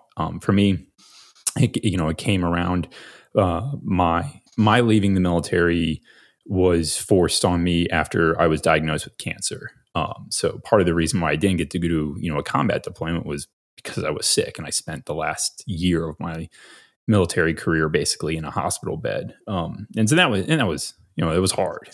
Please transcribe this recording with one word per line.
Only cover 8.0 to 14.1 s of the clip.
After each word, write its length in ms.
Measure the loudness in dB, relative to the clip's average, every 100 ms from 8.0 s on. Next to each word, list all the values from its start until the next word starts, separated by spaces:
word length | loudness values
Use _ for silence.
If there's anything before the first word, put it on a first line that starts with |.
| 0 2 2 4
I 60 | 2
was 160 | 2
diagnosed 420 | 2 2 2 -4
with 140 | -6 -10
cancer. 520 | -10 -8 -8 -10 -14 -20 _
Um, 340 | -4 -4 -6 -10
so 300 | -4 -4 -4
part 160 | 2 4
of 60 | 4
the 80 |
reason 260 | 2 0 0
why 120 | -2
I 40 | 0
didn't 220 | 0 0
get 120 | -2
to 60 | -4
do, 380 | -2 -2 -2 -6
you 140 | -4
know, 60 | -4
a 40 |
combat 400 | -2 0 0 -2
deployment 440 | -6 -8 -6 -4 -6
was 200 | -8 -10 _ _ -18
because 280 | -10 -6
I 60 | -4